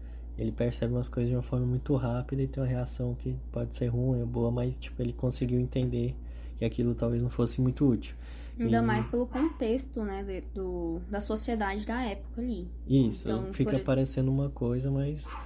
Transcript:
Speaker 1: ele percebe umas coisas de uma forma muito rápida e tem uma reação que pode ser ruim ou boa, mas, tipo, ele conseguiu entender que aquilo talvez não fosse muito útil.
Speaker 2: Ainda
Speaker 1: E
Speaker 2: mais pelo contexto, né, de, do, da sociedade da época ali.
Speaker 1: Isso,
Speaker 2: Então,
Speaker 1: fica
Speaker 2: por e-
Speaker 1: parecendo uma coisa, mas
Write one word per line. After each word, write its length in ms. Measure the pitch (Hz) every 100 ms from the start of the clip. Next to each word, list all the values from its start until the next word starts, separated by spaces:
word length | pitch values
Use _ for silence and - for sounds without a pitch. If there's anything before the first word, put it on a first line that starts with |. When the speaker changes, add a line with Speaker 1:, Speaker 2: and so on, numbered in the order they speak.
| - - - -
Speaker 1:
ele 140 | 113
percebe 420 | 110 120 - 117
umas 160 | 123 123
coisas 200 | 127 120
de 60 | 123
uma 80 |
forma 220 | - 127 123
muito 300 | 127 - 135
rápida 460 | 120 120 123 135
e 60 | 135
tem 160 | 135
uma 60 | 127
reação 440 | 123 127 - 123
que 220 | 120 - 127 -
pode 240 | 127 117 -
ser 120 | 123
ruim 340 | 120 127 123
ou 60 | 120
boa, 240 | 120 117
mas, 260 | 120 127 127
tipo, 240 | - -
ele 120 | 120
conseguiu 460 | 120 127 127 120 123
entender 560 | 123 131 127 120 120 - - - - -
que 60 | 117
aquilo 300 | 120 120 117
talvez 260 | 117 120
não 80 | 123
fosse 300 | - 117 -
muito 280 | 127 127 143
útil. 280 | 113 - - - - - -
Speaker 2:
Ainda 180 | 226 233
Speaker 1:
E 40 |
Speaker 2:
mais 240 | 226 214 220
pelo 200 | 240 240
contexto, 760 | 254 320 - 226 254 - 240
né, 200 | 208 196
de, 180 | 196 185 -
do, 460 | 196 185 175 170 165 180
da 100 | 208
sociedade 680 | 208 214 - 226 196 202 214
da 180 | 233
época 380 | 233 196 - -
ali. 280 | 247 196 - - -
Speaker 1:
Isso, 400 | 135 117 - -
Speaker 2:
Então, 240 | 110 127
Speaker 1:
fica 200 | - 127
Speaker 2:
por 80 | 131
e- 40 |
Speaker 1:
parecendo 480 | - 135 135 - 131
uma 180 | 135 139
coisa, 420 | - 120 123 135
mas 440 | 135 143 151 - -